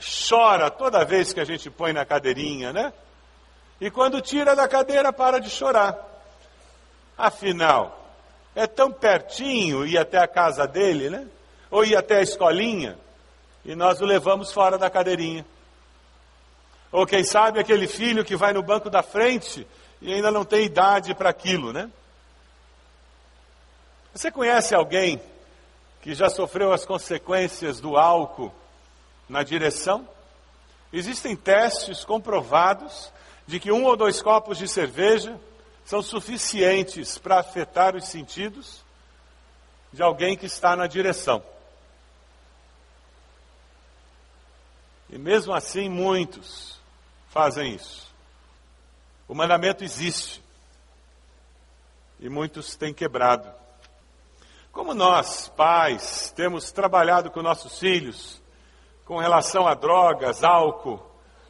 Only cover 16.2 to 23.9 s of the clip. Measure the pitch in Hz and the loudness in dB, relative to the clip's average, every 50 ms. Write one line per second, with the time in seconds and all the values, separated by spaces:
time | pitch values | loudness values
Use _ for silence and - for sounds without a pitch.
16.2 | _ _ _ _ _ _ _ _ _ _ _ _ _ _ - 175 190 185 196 196 | _ _ _ _ _ _ _ _ _ _ _ _ _ _ 0 0 0 2 2 0
17.2 | 180 190 - 208 214 220 220 220 208 - 220 208 190 160 - - 220 240 233 220 | 2 2 4 4 4 4 2 0 0 2 2 2 2 0 -4 -4 -2 -2 0 0
18.2 | 214 - 190 170 185 202 202 196 185 165 202 214 208 214 190 190 170 - - 202 | -2 -2 -2 0 0 0 0 0 0 0 -2 -2 -2 0 0 0 0 0 0 0
19.2 | 226 247 254 226 - - - 147 120 - - - - - _ _ - - 190 196 | 2 2 0 -2 -4 -8 -14 -16 -16 -18 -20 -20 -20 -20 _ _ -10 -6 -4 -2
20.2 | 208 214 214 214 196 - - 214 214 208 - - 185 196 202 202 185 175 180 - | 0 0 0 0 -2 0 2 2 2 2 2 4 4 4 4 2 0 -2 -4 0
21.2 | 190 185 170 - - 185 185 175 135 117 117 143 196 233 214 _ _ _ _ _ | 0 0 0 0 -2 -4 -4 -4 -4 -6 -8 -8 -10 -10 -14 _ _ _ _ _
22.2 | _ _ _ _ _ _ _ _ _ _ _ _ _ _ _ _ _ _ _ _ | _ _ _ _ _ _ _ _ _ _ _ _ _ _ _ _ _ _ _ _
23.2 | _ _ _ _ _ _ _ _ _ _ _ _ _ _ | _ _ _ _ _ _ _ _ _ _ _ _ _ _